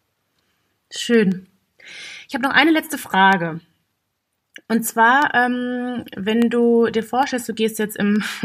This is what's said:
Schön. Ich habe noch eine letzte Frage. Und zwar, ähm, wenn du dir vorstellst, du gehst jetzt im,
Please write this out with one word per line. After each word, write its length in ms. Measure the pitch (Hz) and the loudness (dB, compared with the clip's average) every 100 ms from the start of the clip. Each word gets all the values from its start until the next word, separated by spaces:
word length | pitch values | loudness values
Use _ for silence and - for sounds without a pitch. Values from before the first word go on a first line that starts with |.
| _ _ _ _ _ _ _ _ _ | _ _ _ _ _ _ _ _ _
Schön. 560 | - - 233 190 180 - _ _ _ - - - - - | -12 0 2 2 0 -8 _ _ _ -20 -20 -18 -20 -12
Ich 60 | |
habe 100 | 269 | -4
noch 100 | 269 | 0
eine 160 | - 311 | 2 4
letzte 280 | 311 - 277 | 2 0 -10
Frage. 640 | - 190 190 190 170 160 _ _ _ _ _ _ _ _ _ - - | -4 4 4 4 0 -6 _ _ _ _ _ _ _ _ _ -20 -2
Und 160 | 226 | -2
zwar, 500 | 226 226 226 262 294 | -2 2 4 4 2
ähm, 720 | 240 247 247 247 247 247 247 - | 0 0 -2 -4 -6 -6 -8 -10
wenn 360 | - 196 226 233 | -8 -2 0 2
du 360 | 240 233 233 233 | 2 4 4 2
dir 140 | 226 | 0
vorstellst, 460 | 220 247 269 254 247 | -4 -2 -2 -2 -6
du 60 | |
gehst 240 | 226 220 220 | -4 -2 -2
jetzt 180 | 208 - | -6 -2
im, 260 | 202 208 196 - | 0 0 -2 -8